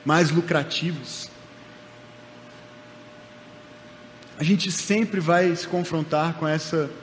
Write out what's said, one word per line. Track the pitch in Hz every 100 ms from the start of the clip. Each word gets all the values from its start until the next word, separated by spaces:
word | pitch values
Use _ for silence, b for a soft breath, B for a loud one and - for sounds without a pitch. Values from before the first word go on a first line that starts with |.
mais | 139 156 165
lucrativos. | 160 170 160 143 - 165 156 123 - - - - - - - - - - - - - - - - - - - - - - - - - - - - - - - - -
A |
gente | 151 202 190
sempre | 170 - 202 220 190
vai | 165 170 185 170
se | -
confrontar | 180 170 165 156 151 160
com | 160 156
essa | 156 - 160 143 -